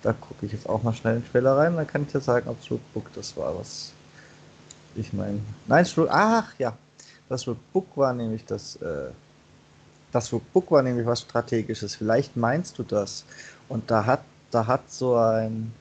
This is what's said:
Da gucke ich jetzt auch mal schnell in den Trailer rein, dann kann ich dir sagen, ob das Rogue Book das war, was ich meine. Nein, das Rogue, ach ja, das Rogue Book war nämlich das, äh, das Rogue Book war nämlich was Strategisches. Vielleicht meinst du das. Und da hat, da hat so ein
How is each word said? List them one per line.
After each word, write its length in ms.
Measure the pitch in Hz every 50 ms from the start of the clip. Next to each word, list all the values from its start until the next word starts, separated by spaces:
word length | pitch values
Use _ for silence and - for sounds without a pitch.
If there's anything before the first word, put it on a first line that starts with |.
Da 120 | - 113 113
gucke 320 | - - - - - -
ich 80 | 104 104
jetzt 160 | 110 - -
auch 120 | 104 110
mal 120 | 107 117 110
schnell 240 | - - 113 110
in 60 | 117 117
den 60 | -
Trailer 280 | - 127 123 131 135
rein, 180 | 139 151 170 175
dann 100 | 165 151
kann 180 | - - 147 147
ich 80 | 143 -
dir 80 | 143
sagen, 260 | 131 - 120 123 120
ob 100 | 120 120 113
das 100 | - -
Rogue 80 | 120 113 - - -
Book 160 | 113 101 - -
das 200 | - 104 - -
war, 180 | - 76 67 85 90
was 320 | 110 - - - - - - - - - - - - - - - - - - - - - - - - - -
ich 160 | - 107 -
meine. 300 | - 98 98 101 101 107 107 - - - -
Nein, 160 | - 127 156 180
das 140 | 180 -
Rogue, 120 | - 165 -
ach 440 | - 147 202 220 226 226 208 - -
ja, 200 | _ 131 120 113 - _ _ _ _ - - - - _
das 180 | _ 131 123 -
Rogue 140 | 127 117 113 - _ _
Book 240 | 185 190 - -
war 160 | 147 139 131 127
nämlich 320 | 120 117 113 110 107 -
das, 320 | - 107 101 - - -
äh, 320 | - - 85 80 71 67 64 60 - _ _ _ _ _ _ - - _ _ _ _ - - _ _ _ _ -
das 180 | 123 113 -
Rogue 140 | - 113 - - _
Book 180 | 185 180 -
war 100 | 170 143
nämlich 240 | 131 127 123 120 117
was 140 | 117 120 -
Strategisches. 760 | - - - 120 117 - 123 113 107 - 113 - 107 101 -
Vielleicht 420 | - 110 107 110 123 143 - -
meinst 420 | 123 117 117 131 165 180 - - -
du 40 | 120
das. 420 | - - 104 101 95 - - - - - - - - - - -
Und 240 | - - 113 113 -
da 140 | 117 110 104
hat, 160 | 120 131 143 - - - - _ _
da 140 | - 117 113
hat 240 | 113 127 131 - -
so 280 | - - 131 127 123
ein 560 | 117 113 113 110 110 110 110 110 110 110 113 110 -